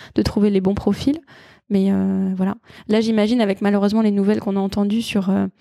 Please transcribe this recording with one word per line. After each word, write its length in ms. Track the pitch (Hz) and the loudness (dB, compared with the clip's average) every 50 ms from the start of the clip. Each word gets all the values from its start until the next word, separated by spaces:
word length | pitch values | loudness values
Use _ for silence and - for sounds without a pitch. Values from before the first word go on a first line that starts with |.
| - - - | -20 -10 -4
de 60 | - 208 | -2 -2
trouver 280 | - - 214 202 208 | 0 0 0 2 2
les 100 | 202 190 | 2 2
bons 140 | 185 196 202 | 0 0 -2
profils. 460 | 202 - 202 208 - - 269 285 330 - _ - - - - - _ _ - | -2 -2 -2 -2 0 0 -2 -2 -2 -6 _ -20 -20 -20 -20 -20 _ _ -2
Mais, 200 | 202 196 190 196 | 0 0 2 2
euh, 420 | 196 190 190 190 190 190 190 190 190 | 2 0 0 0 0 -2 -2 -2 -2
voilà. 200 | 185 185 196 202 233 _ - - - - - | -2 -2 -4 -4 -6 _ -20 -20 -14 -6 -2
Là, 120 | 208 220 | 0 0
j'imagine, 400 | 226 220 226 214 208 214 247 247 | 0 2 2 2 2 2 2 2
avec 220 | 226 196 196 - 208 | 2 0 0 0 0
malheureusement 400 | 202 202 202 202 208 208 226 220 | 0 2 2 2 2 2 2 2
les 80 | 208 | 2
nouvelles 300 | 202 202 196 202 214 220 | 2 2 2 2 0 0
qu'on 160 | - 214 196 | 0 -2 -2
a 40 | 196 | -2
entendues 400 | 190 196 - 202 202 202 208 233 | -2 -2 -2 -2 0 0 0 -2
sur, 300 | 226 - - 208 185 190 | -2 -2 -2 -2 0 0
euh, 160 | 190 196 196 190 - _ | 0 0 0 -2 -6 _